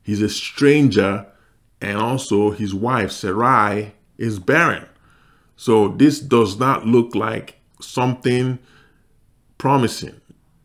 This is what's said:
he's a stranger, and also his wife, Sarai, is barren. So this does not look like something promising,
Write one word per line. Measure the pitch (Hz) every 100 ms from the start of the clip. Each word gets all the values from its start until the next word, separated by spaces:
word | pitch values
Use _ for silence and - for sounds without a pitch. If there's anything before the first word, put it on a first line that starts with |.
he's | - 104
a | 107
stranger, | - - - 143 151 139 101 98 98 - _ _ _ _ _
and | 98 101
also | 113 131 - 101 104
his | 104 104
wife, | 95 117 127 101
Sarai, | - 101 98 120 123 104 101 107 - _ -
is | 113 104
barren. | 87 151 165 98 - _ _ _ _ _ _ _
So | - 110 101
this | - 147 151
does | 135 120 107 101
not | 127 131 110
look | 120 117
like | 101 110 117 - - _ _
something | - - 127 123 127 123 127 127 _ _ _ _ _ _ _ _ _ -
promising, | 135 139 117 - - - _ _ _ _